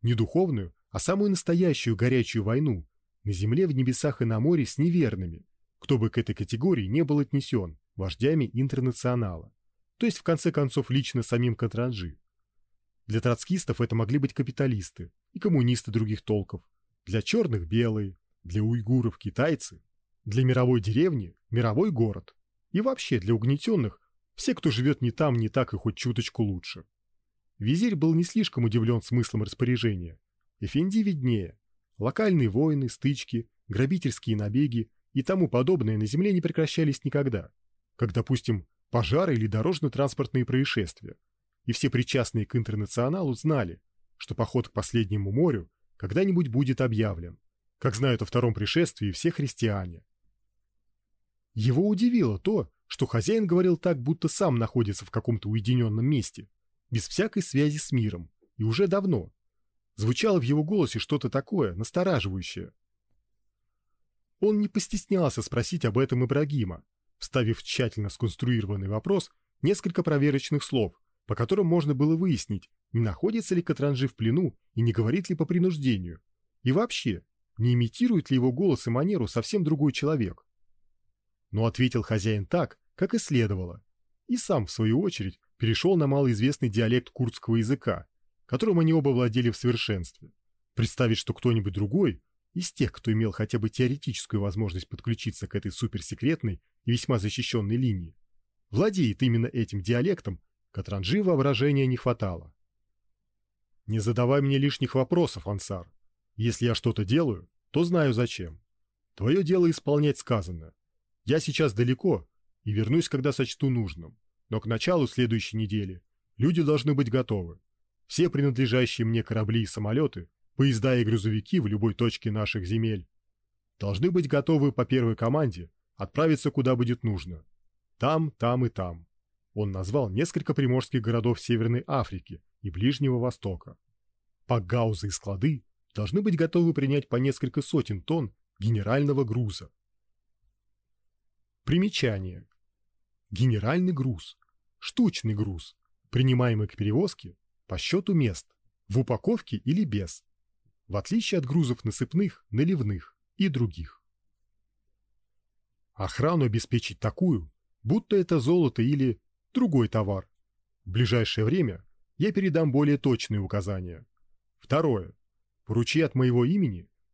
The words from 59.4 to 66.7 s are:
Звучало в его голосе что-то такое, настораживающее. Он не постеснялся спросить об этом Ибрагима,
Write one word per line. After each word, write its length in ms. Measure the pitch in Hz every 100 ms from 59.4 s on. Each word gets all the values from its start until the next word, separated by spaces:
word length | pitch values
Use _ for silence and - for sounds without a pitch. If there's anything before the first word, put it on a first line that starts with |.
| _ _ _ _ _ -
Звучало 440 | 110 123 220 185
в 40 |
его 200 | 120 147
голосе 360 | 156 208 143 110
что-то 300 | - 147 120
такое, 440 | 139 - 196 107 87
настораживающее. 960 | 113 175 185 139 101 92 85 92 90 _ _ _ _ _ _ _ _ _ _ _ _ _ _ _ _ -
Он 200 | 208 214
не 80 | 208
постеснялся 720 | 208 - 202 - 190 147 -
спросить 440 | - 120 - 175 113
об 120 | 113
этом 280 | 135 123 127
Ибрагима, 580 | 139 147 143 95